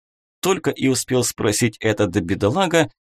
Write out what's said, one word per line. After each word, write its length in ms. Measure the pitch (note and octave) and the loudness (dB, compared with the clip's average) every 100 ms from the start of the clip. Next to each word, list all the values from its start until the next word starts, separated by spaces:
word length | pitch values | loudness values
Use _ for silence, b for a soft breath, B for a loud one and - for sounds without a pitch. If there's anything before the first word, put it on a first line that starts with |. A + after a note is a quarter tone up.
| _ _ _ _ | _ _ _ _
только 280 | F3 F#3 D#3 | -2 -2 -2
и 160 | B2+ B2+ | -2 0
успел 380 | B2+ - B2+ | 0 0 -2
спросить 520 | A#2 - A2 G#2 A#2+ - | -2 -2 -2 0 0 -2
этот 340 | A2 G#2 G#2 F#2 | -2 0 0 0
бедолага, 680 | E2+ F#2+ G2 D3 F#3+ D#3+ D3 _ _ | -2 0 0 2 2 2 0 _ _